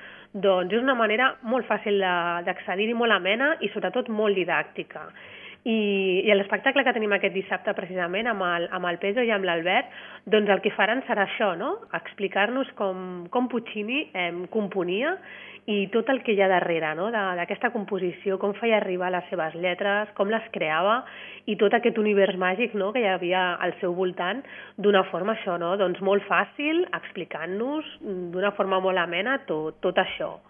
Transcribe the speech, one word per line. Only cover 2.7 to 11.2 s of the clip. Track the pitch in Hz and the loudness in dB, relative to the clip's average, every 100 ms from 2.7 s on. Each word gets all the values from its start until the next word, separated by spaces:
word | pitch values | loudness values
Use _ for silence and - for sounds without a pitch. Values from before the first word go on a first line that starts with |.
| 185 220 233 | -2 0 2
molt | 233 196 | 4 4
amena | 185 226 285 320 | 2 2 2 0
i, | 214 | -4
sobretot, | 208 185 247 240 | -4 -2 -2 -2
molt | 214 214 190 | 0 2 2
didàctica. | 170 151 151 - 156 151 160 - - - - - 233 | 0 0 -2 -10 -12 -14 -16 -18 -20 -18 -18 -8 -2
I, | 226 208 196 190 180 214 | 0 2 2 2 2 4
i | 202 | 4
l'espectacle | 196 202 269 185 247 | 4 0 2 4 2
que | |
tenim | 226 214 196 | 2 0 2
aquest | 196 | 2
dissabte, | 190 190 190 214 | -2 -4 -4 -2
precisament, | 202 180 185 175 190 240 | -4 -4 -4 -2 -2 -2
amb | 202 180 | 0 0
el, | 170 170 185 | 0 -2 -2
amb | 175 | -2
el | 175 | 0
Pedro | 196 226 | 0 2
i | 233 | 2
amb | 208 180 | 2 2
l'Albert, | 170 170 220 - - - - 196 | 0 2 0 0 -10 -18 -16 2
doncs | 214 208 | 4 6
el | 190 | 4
que | 208 - | 2 2
faran | 202 254 - | 2 2 0
serà | 208 | 0